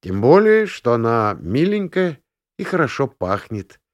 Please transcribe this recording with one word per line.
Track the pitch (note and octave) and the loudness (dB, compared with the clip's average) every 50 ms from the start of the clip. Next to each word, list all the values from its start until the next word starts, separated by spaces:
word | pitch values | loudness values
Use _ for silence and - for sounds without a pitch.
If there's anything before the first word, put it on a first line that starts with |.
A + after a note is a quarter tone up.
| _ | _
Тем | F#2 F#2+ G2 | -6 -6 0
более, | G#2 B2 D#3 F#3+ G#3+ G#3+ G#3+ A3 A3 | 4 6 6 6 6 6 4 2 2
что | F#3+ - - _ A#2+ A#2+ | -2 -6 -6 _ -2 0
она | A#2 A2+ A2+ A#2 A#2 A2 G#2 G2 C#2 | 0 0 0 0 0 0 0 -2 -4
миленькая | - E2 G2 C3 D#3+ F#3+ G#3 G#3 G3 F3 - F#3+ F#3 F3+ D3+ - _ _ _ _ _ _ _ _ | -8 -6 -2 -2 0 0 -2 -2 -4 -4 -4 -2 -2 -2 -4 -8 _ _ _ _ _ _ _ _
и | G3 | -10
хорошо | - - F#3 D#3+ A#2+ - - C#3 B2 | -6 -2 -2 -2 -2 -2 -4 -6 -6
пахнет | _ _ - F2+ F#2+ G2+ - - A2 G#2 F#2 _ - _ _ _ | _ _ -6 -4 -4 -6 -6 -10 -12 -12 -12 _ -20 _ _ _